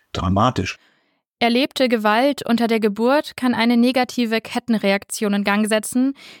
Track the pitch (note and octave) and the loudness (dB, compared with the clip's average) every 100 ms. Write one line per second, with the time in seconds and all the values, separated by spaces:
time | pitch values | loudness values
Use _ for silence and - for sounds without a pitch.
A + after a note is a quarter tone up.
0 | _ - F2 G2 A#2+ - F#2 - _ _ | _ -6 -2 2 2 0 -4 -8 _ _
1 | _ _ _ - A#3 A#3 C#4+ - B3+ A#3 | _ _ _ -4 0 0 0 0 0 0
2 | G#3 G#3+ C#4 C4+ - A#3 A#3 A3+ G#3+ G3+ | 2 2 2 0 -2 0 0 0 0 0
3 | A#3 C#4+ D4+ - B3+ A#3 A3+ A#3+ A#3+ C4 | 0 0 -2 -4 -2 0 2 4 4 2
4 | B3 - A#3 A3+ - B3 - A3 G3 G3 | -2 -2 -2 -2 -4 -6 -2 0 0 0
5 | - - G#3+ G3+ G3+ G3+ G#3+ G#3+ G#3+ B3 | -2 -6 -2 -2 0 0 2 0 0 0
6 | C4 C#4 - - | 0 -2 -12 -20